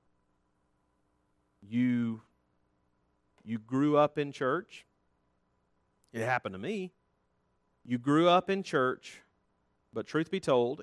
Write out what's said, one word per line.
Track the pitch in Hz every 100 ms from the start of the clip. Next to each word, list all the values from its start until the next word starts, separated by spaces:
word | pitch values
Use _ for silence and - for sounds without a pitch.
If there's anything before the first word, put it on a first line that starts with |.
| _ _ _ _ _ _ _ _ _ _ _ _ _ _ _ _
You, | 101 117 123 120 117 110 _ _ _ _ _ _ _ _ _ _ _ _
you | 107 113
grew | 110 131 147 147
up | 147 147
in | 143
church. | - 131 156 214 - - _ _ _ _ _ _ _ _ _ _ _ _
It | 117
happened | 113 123 107
to | 95
me. | 120 214 180 _ _ _ _ _ _ _ _ _ -
You | 120
grew | 123 147 175
up | 175 -
in | 196
church, | - 151 127 - - - _ _ _ _ _ _ _
but | 110 104
truth | 156 165
be | 190
told, | 170 127 120 151